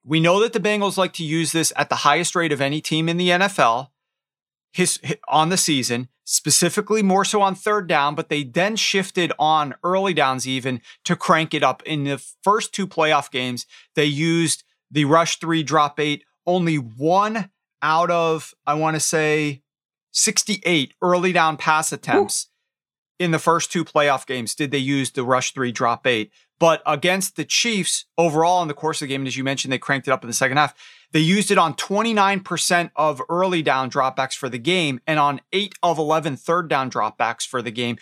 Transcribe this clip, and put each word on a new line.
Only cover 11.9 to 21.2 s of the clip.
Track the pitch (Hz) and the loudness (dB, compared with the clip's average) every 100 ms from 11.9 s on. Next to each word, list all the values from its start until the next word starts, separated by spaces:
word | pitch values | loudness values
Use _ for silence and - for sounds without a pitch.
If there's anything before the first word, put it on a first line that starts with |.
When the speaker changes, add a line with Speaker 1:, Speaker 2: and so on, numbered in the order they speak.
| 156 | -4
Speaker 1:
the | 143 139 - - | -2 -4 -10 -4
first | 190 214 - | 0 0 0
two | - 190 | -6 -4
playoff | - 156 147 139 | 0 2 2 0
games, | 127 127 120 - - - - | -4 -4 -6 -10 -18 -8 0
they | |
used | 151 143 165 170 160 - - _ _ | 0 2 2 2 0 -2 -8 _ _
the | 143 143 | 0 4
rush | 160 170 - | 4 4 -2
three, | 165 165 | -2 -2
drop | 135 156 147 - | 0 2 2 0
eight. | 151 147 _ _ - | -4 -4 _ _ -2
Only | 185 170 151 | 0 0 -2
one | 117 113 156 185 214 220 - _ _ - | -4 -4 0 2 0 -2 -8 _ _ -6
out | 147 160 175 | 0 0 2
of, | 170 165 160 - - 139 | 2 0 -2 -6 -10 -4
I | |
wanna | 151 156 156 | -2 0 0
say, | - 160 151 156 151 135 _ _ _ _ _ | 0 0 2 0 -2 -6 _ _ _ _ _
sixty-eight | - - - - 196 170 165 131 - | -2 0 0 -2 -2 0 0 0 -2
early | 180 180 | 0 2